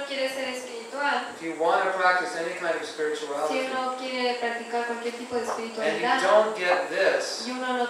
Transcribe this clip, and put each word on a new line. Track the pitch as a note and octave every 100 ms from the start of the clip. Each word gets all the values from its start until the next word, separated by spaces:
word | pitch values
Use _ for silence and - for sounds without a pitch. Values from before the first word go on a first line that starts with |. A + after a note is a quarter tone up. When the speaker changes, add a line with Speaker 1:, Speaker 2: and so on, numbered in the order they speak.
| C#4
Speaker 1:
quiere | C4+ C4
ser | C4+ C4
espiritual, | B3+ B3+ A#3 A3+ C4+ C#4+ B3 B3+
Speaker 2:
if | -
you | E3 D3+
want | E3 F3+
to | F#3+
practice | F#3+ F#3 F3+ E3+ E3
any | E3 F3+
kind | E3+
of | D#3
spirituality, | D3+ - D3+ D3+ D3 C#3+ D3+
Speaker 1:
si | C4 C4
uno | C4 B3+ B3+
quiere | C4 B3+ B3 A#3+
practicar | A#3+ A#3 A3+ A#3+ A#3+
cualquier | A3+ A#3
tipo | A#3 B3 B3
de | -
Speaker 2:
and | -
you | A3+
Speaker 1:
espiritualidad, | A3 - - F#3 F3+
Speaker 2:
don't | F#3+ G#3 G#3+ F3+
get | F3+ F3+ -
this, | F#3 F#3 - - - A#3
Speaker 1:
y |
uno | B3+ B3+ B3
no | A#3+